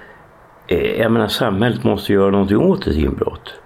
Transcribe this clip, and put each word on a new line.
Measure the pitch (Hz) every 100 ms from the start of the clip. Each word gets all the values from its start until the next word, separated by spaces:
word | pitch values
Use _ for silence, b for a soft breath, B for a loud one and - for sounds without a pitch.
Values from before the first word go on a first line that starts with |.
| B B B - - - -
Eh, | 85 58 -
jag | 113
menar, | 117 104
samhället | - 117 98 120 107
måste | 110 104 -
göra | 98 98
någonting | 98 95 101
åt | 185 - -
ett | 76
inbrott. | 69 - - - - -